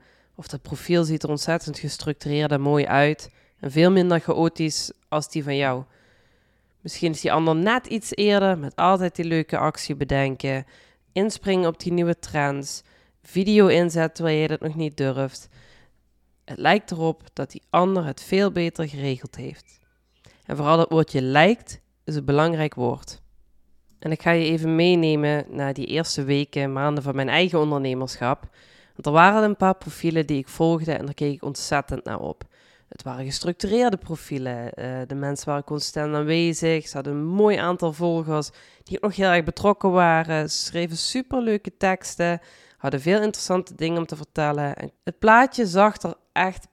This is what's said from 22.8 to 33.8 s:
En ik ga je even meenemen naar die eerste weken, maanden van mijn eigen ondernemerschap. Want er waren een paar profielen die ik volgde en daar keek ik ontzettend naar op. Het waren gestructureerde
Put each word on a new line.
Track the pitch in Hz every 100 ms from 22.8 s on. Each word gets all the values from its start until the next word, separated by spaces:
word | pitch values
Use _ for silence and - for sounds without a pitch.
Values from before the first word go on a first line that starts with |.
| 120 131 - - - _ _ _ _ _ _ _
En | 156
ik | 160
ga | 170
je | 170
even | 160 160 160
meenemen | 160 175 175 160 151 147 147 -
naar | - 139
die | 139 -
eerste | 151 165 -
weken, | 139 143 143 147 139
maanden | 135 147 147
van | 139
mijn | 135 131
eigen | 151 180 165
ondernemerschap. | 151 143 135 127 131 - 123 143 - _ _ _ _
Want | - 147
er |
waren | 156 185 214
een | 214 202
paar | 190 190
profielen | - - 165 160 151
die | 143
ik | -
volgde | - 165 165 160
en | -
daar | 143
keek | - 147
ik | 135
ontzettend | 143 135 - 143 - 135
naar | - 104
op. | - - - _ _ _ _
Het | -
waren | 131 127
gestructureerde | 135 - 175 180 202 226